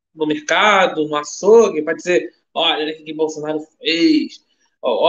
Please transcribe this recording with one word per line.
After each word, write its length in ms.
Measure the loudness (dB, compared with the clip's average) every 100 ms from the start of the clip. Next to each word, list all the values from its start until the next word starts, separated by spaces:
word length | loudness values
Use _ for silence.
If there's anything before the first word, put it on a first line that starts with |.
| _
no 120 | -8 -6
mercado, 840 | -4 -2 0 2 2 2 0 -4
no 80 | -4
açougue, 640 | -8 -4 4 6 6 0
pra 140 | -6
dizer, 360 | -6 0 -2 -2 _ _
"Olha 400 | -4 -2 -2 -4
o 120 | -8
que 100 | -10
Bolsonaro 460 | -4 -4 -4 -6 -6 -8 _
fez, 680 | -4 2 4 2 0 -10 _ _ _ _
ó, 220 | -4 2